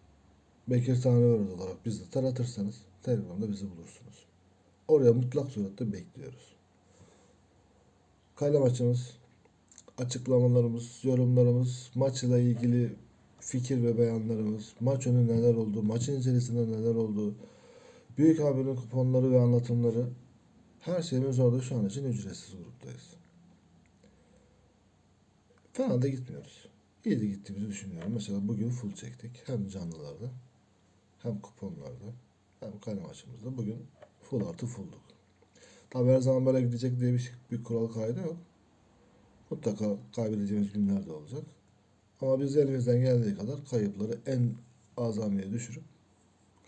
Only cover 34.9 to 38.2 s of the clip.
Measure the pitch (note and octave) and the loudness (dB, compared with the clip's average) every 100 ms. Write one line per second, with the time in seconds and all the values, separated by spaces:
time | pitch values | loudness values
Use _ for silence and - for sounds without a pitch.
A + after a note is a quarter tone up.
34.9 | - - _ _ _ _ _ - - - | -18 -20 _ _ _ _ _ -20 -20 -8
35.9 | B2+ B2 C3 B2+ C3 C3 C3 B2 A#2 B2+ | 2 4 6 4 4 4 4 2 0 -2
36.9 | B2 B2 B2 - - - B2 - A#2 A2+ | 0 2 0 -2 -12 -8 -8 -4 -4 -2
37.9 | A2 C#3 F3 | -4 -4 -4